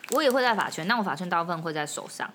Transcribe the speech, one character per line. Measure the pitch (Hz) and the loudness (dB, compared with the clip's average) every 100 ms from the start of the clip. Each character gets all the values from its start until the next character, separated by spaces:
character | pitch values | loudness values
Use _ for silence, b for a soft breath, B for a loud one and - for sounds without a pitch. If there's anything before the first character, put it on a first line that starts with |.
| B | B
我 | 285 | 2
也 | 294 | 4
会 | 254 | 4
带 | 247 | 4
发 | 208 143 | 2 0
圈， | - 170 | -2 0
但 | 240 | 0
我 | |
发 | 190 143 | 0 -2
圈 | 180 | 0
大 | 175 | 0
部 | 170 | 0
分 | 165 | -2
会 | 165 | -2
在 | 156 147 | -2 -2
手 | - - | -4 -8
上。 | - - | -8 -8